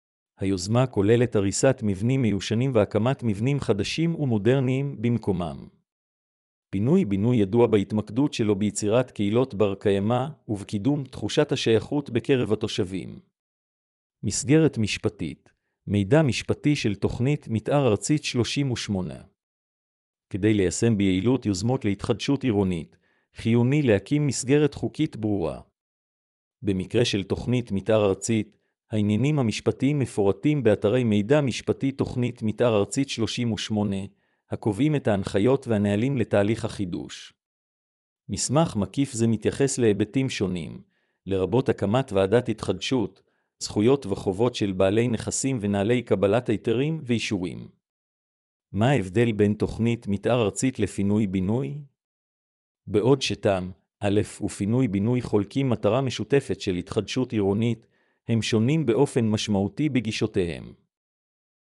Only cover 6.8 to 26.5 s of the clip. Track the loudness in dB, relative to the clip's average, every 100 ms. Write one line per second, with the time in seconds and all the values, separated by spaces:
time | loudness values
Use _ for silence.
6.8 | 2 2 2 0 2 2 2 4 4 4
7.8 | 2 -4 -2 -2 -2 0 0 0 0 -2
8.8 | 0 0 0 -4 0 0 -2 0 0 0
9.8 | 0 2 0 -2 -4 -10 -8 -8 -6 -2
10.8 | 0 -2 -4 -8 -2 0 0 0 2 2
11.8 | 2 -4 -2 -4 0 0 2 -2 -2 -4
12.8 | -4 -6 -10 -14 _ _ _ _ _ _
13.8 | _ _ _ _ -6 -4 2 4 4 2
14.8 | -2 -2 -6 -6 -8 -10 _ _ _ _
15.8 | -2 -2 4 4 4 0 -2 -2 0 0
16.8 | -2 -2 -4 -2 -2 -2 -2 -4 0 0
17.8 | 2 0 0 -2 -2 -2 -2 -2 -2 -4
18.8 | -4 -4 -4 -10 -18 _ _ _ _ _
19.8 | _ _ _ _ _ 0 2 4 2 2
20.8 | 0 2 2 2 2 0 0 -2 -2 -2
21.8 | -2 -4 -4 -4 -2 -2 0 0 0 -2
22.8 | -8 _ _ _ _ -6 0 2 4 2
23.8 | 4 2 2 0 0 -2 0 2 2 0
24.8 | -8 -4 -6 -4 -4 -2 -4 -6 -16 _
25.8 | _ _ _ _ _ _ _